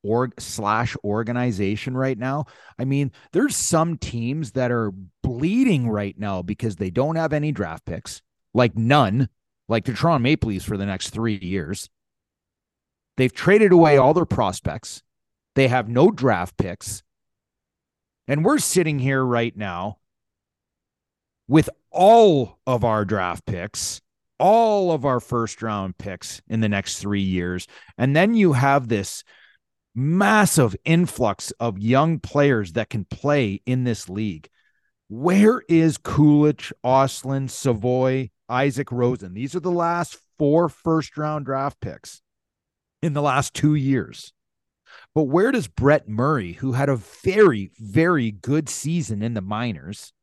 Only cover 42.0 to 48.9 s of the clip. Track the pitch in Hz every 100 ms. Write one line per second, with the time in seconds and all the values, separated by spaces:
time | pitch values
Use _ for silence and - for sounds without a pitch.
42 | - - _ _ _ _ _ _ _ _
43 | 160 147 143 131 - - 151 151 135 135
44 | 62 - - _ _ _ _ _ _ -
45 | _ 151 139 160 233 254 120 - 131 147
46 | 104 107 139 147 90 87 135 127 139 127
47 | - - 190 190 202 110 95 _ 107 131
48 | 165 165 113 101 - 147 147 - 151